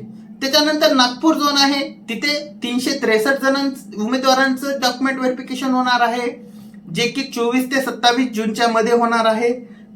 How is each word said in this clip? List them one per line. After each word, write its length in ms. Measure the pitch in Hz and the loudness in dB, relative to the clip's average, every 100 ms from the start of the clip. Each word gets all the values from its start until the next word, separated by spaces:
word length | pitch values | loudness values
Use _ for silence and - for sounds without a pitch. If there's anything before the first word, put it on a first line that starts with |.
| - - - - | -10 -16 -18 -8
त्याच्यानंतर 520 | 262 302 302 302 311 | 0 2 2 2 4
नागपूर 420 | 277 247 254 320 285 | 4 2 2 2 2
झोन 220 | 294 285 | 2 2
आहे, 320 | 277 277 277 - - | 2 2 -4 -8 -10
तिथे 500 | 220 294 294 - - | -6 -4 -4 -6 -8
तीनशे 360 | - 247 - 311 | -4 -4 -2 -2
त्रेसष्ट 400 | 226 220 277 277 | 2 2 2 2
जणांच-, 540 | 262 277 277 - - 202 | 2 0 -2 -4 -10 -6
उमेदवारांचं 840 | 214 262 262 262 269 254 285 269 | -2 0 2 4 2 0 -4 -2
डॉक्युमेंट 380 | 247 254 269 262 | -2 0 -2 0
व्हेरिफिकेशन 520 | 254 254 262 247 269 | -2 -2 -6 -4 0
होणार 300 | 254 254 247 | 0 2 2
आहे, 440 | 233 240 240 - - - - - - 165 | 2 0 -4 -6 -14 -20 -20 -20 -10 -2
जे 120 | 240 | -2
की 140 | 277 | -2
चोवीस 440 | - - 233 254 254 | -6 -2 0 0 0
ते 160 | 269 | 0
सत्तावीस 480 | 254 233 240 240 262 | -2 0 2 2 0
जूनच्या 360 | 214 220 220 233 | -2 -4 0 2
मध्ये 260 | 226 226 | 2 4
होणार 320 | 240 233 233 220 | 4 4 2 2
आहे. 280 | 220 233 247 - - - | 2 0 -2 -6 -20 -12